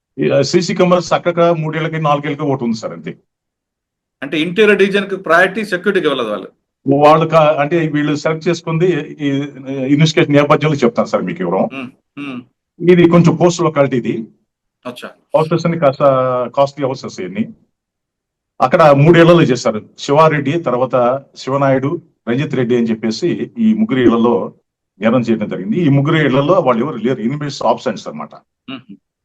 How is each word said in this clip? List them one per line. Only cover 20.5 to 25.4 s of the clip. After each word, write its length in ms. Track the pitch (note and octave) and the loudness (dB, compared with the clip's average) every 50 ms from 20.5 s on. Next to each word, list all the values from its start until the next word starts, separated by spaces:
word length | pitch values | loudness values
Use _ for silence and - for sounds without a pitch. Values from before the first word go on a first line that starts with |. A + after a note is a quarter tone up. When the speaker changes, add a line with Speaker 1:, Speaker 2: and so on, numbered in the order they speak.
| E3 E3+ | -4 -2
Speaker 1:
తర్వాత 640 | E3 C3 B2 B2 C3 B2+ C3+ B2+ A#2+ A#2+ C3 C#3 C#3 _ _ | -2 -2 -2 -2 -2 0 0 0 0 0 -2 -4 -8 _ _
శివనాయుడు, 680 | - - C3 C3+ C#3 C#3 C3+ C3 C3 C3+ D3 F3 E3 - _ _ _ - A#2 | -14 -8 -4 -2 0 2 2 2 0 0 -2 -6 -6 -10 _ _ _ -6 -4
రంజిత్ 260 | A#2+ C#3 D#3+ D3 C3+ | -4 -4 -2 -4 -2
రెడ్డి 220 | C3 B2 A2+ B2 | -2 0 0 0
అని 140 | A#2+ A#2 A2 | 0 0 0
చెప్పేసి 600 | G#2+ G#2+ A#2 A2 A2 - F3 E3 A#2 A2+ A#2 - - A#2 | -2 -2 -4 -6 -4 -2 -2 -4 -2 -4 -6 -10 -4 0
ఈ 160 | A2 A2 G#2 | 0 2 2
ముగ్గురు 260 | G#2+ A2 A2+ C3 C3 | 2 0 -2 0 2
ఇళ్లలో 520 | B2 A2+ A#2 A#2 A2+ A#2+ A2 F#2+ - D#2 - _ _ _ _ _ _ _ _ - | 2 2 4 4 2 2 2 0 -2 -6 -12 _ _ _ _ _ _ _ _ -4
నేరం 200 | G#2+ A2+ B2 B2+ | -2 0 0 0
చేయడం 280 | A2 A2+ A2 - | 0 0 -2 -2